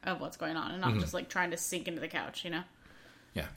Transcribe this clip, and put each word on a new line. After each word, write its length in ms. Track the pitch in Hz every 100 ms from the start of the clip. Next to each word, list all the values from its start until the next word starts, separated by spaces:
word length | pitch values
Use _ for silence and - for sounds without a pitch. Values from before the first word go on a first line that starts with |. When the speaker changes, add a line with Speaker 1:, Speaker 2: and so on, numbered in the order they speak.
Speaker 1:
of 160 | - 175
what's 160 | 156 -
going 180 | 156 160
on 140 | -
and 100 | 180
not 100 | 180
Speaker 2:
Mm-hmm. 80 | 107
Speaker 1:
just, 120 | 80
like, 160 | 180 -
trying 220 | 190 175
to 60 | 165
sink 300 | - 180 180
into 120 | 165
the 60 | 156
couch, 360 | 156 - -
you 60 | 175
know? 120 | 165 175 - - - - - -
Speaker 2:
Yeah, 140 | - 80